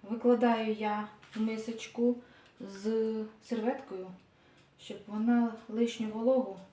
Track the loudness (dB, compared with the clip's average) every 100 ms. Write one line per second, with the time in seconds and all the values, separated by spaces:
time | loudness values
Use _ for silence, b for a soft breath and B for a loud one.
0 | -6 0 4 6 4 2 0 -2 -2 -2
1 | -4 -12 -12 -4 -2 -2 -6 -10 -10 0
2 | 2 2 B B B _ -14 -6 -2 0
3 | 0 -2 -6 -12 -6 -2 -2 -2 -8 -10
4 | -12 -16 _ b b b b _ -14 -14
5 | -8 -2 4 4 4 -2 -8 0 0 0
6 | -6 0 4 4 2 -8 -16